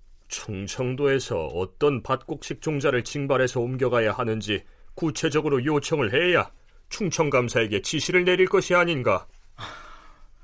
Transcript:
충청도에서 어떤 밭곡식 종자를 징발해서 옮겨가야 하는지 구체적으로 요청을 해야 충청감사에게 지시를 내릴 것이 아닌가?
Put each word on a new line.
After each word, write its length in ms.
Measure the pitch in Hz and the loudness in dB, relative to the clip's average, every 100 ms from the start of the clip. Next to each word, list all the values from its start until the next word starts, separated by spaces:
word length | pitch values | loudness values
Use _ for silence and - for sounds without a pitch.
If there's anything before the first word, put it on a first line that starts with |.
| - - - | -20 -20 -14
충청도에서 1160 | - - 98 98 - 123 131 143 135 - 95 71 | -12 -8 -8 -6 -4 -4 0 2 2 0 -4 -2
어떤 560 | 85 95 - 147 127 | -4 -6 0 0 0
밭곡식 580 | - 131 - 151 - 147 | -2 -4 -4 -10 -8 -6
종자를 420 | 160 147 143 123 | -4 0 0 0
징발해서 560 | - 147 139 131 123 127 | -2 -6 0 2 2 0
옮겨가야 520 | 120 131 123 120 107 | -2 0 0 2 2
하는지 520 | 98 117 110 101 98 - - - | 0 -2 -2 -2 -4 -4 -20 -18
구체적으로 680 | - 160 - 160 151 151 135 | -4 -4 -2 0 0 2 0
요청을 500 | 139 147 - 156 107 | 2 0 0 0 2
해야 380 | 135 180 160 - - - - - | 2 4 2 0 -8 -20 -20 -14
충청감사에게 920 | - 185 - 147 131 120 120 110 101 | -4 -4 0 2 2 2 0 2 0
지시를 440 | - 151 - 180 180 | -2 -4 0 2 2
내릴 220 | 180 185 | 4 4
것이 280 | 190 - 175 | 4 4 2
아닌가? 520 | 170 147 113 92 - - - - - - - - - - - - | 2 2 2 0 -2 -20 -20 -16 -16 -16 -18 -20 -20 -20 -20 -20